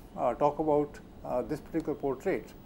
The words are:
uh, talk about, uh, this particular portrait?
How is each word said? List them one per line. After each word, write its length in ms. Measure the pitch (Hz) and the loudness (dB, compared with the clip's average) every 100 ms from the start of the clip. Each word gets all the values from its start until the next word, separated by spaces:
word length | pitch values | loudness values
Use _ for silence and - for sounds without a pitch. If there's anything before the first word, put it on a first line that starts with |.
| - 170 | -12 0
uh, 160 | 131 113 | 0 4
talk 240 | 147 147 | 4 4
about, 400 | 156 147 147 - - - 143 | 4 4 4 -4 -16 -12 -2
uh, 160 | 127 | -2
this 180 | 113 151 | 0 -4
particular 360 | - 165 151 139 | -2 -2 -2 0
portrait? 520 | 143 123 190 127 - - | -2 0 0 0 -2 -14